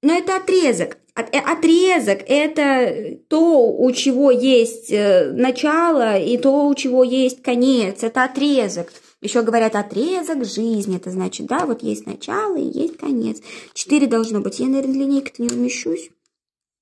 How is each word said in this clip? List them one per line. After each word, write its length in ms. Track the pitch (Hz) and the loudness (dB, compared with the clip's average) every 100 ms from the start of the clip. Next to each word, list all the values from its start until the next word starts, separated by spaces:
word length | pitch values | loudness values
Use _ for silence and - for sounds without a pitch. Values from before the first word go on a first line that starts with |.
Но 100 | 277 | 2
это 240 | 349 339 381 | 0 0 -4
отрезок. 600 | 370 370 311 196 175 - _ | 0 2 2 0 -4 -8 _
От-, 180 | - 226 | -10 -4
э, 60 | 285 | -4
отрезок — 800 | 285 320 320 330 370 349 208 196 - | -2 0 4 4 4 2 0 -2 0
это 920 | 277 302 311 285 262 240 - 214 - _ | 0 0 0 0 2 0 -2 -8 -12 _
то, 440 | 311 330 311 226 | 2 4 4 4
у 180 | - 254 | 4 0
чего 400 | 247 - 254 285 | 2 0 2 4
есть, 580 | 240 254 254 233 - - | 4 4 4 4 -2 -4
э, 400 | 208 208 185 - | 0 4 4 2
начало, 840 | - 254 254 302 311 339 302 226 196 | 0 0 0 0 2 2 2 2 0
и 180 | 170 240 | 0 2
то, 300 | 269 277 285 | 2 2 2
у 80 | |
чего 300 | 277 262 254 | 0 0 2
есть 360 | 254 254 262 254 | 2 2 0 -2
конец. 640 | - 247 254 254 196 196 | -4 0 2 2 0 -2
Это 220 | 226 247 | -4 -2
отрезок. 680 | 254 262 285 277 208 180 170 - _ _ | -2 0 0 0 -2 -6 -10 -14 _ _
Ещё 180 | 208 240 | -4 -2
говорят, 320 | 226 233 220 | 2 2 2
отрезок 720 | 220 208 - 294 370 320 311 | 0 -4 -4 -2 -2 -4 -4
жизни. 540 | 233 - 226 220 202 185 | -4 -4 -2 -2 -4 -6
Это 120 | 185 | -6
значит, 360 | 185 185 - - | -6 -6 -6 -6
да, 180 | 269 | -4
вот 180 | 339 233 | -2 -4
есть 220 | 233 208 | -6 -8
начало 540 | - - - 403 427 330 | -8 -14 -8 -6 -4 -4
и 200 | - - | -4 -4
есть 200 | 330 - | -6 -6
конец. 420 | 302 262 226 220 - - - | -4 -4 -4 -8 -14 -20 -18
Четыре 340 | - - 294 262 | -14 -2 0 2
должно 340 | 226 226 214 | 0 -2 -4
быть. 200 | 196 190 | -4 -4
Я, 60 | 262 | -2
наверное, 340 | 269 269 269 | -2 -2 -2
линейкой-то 420 | 277 277 269 - | 0 -2 -4 -6
не 60 | 240 | -4
умещусь. 640 | 240 247 - - 330 - _ _ _ _ _ _ _ | -2 -4 -4 -6 -8 -8 _ _ _ _ _ _ _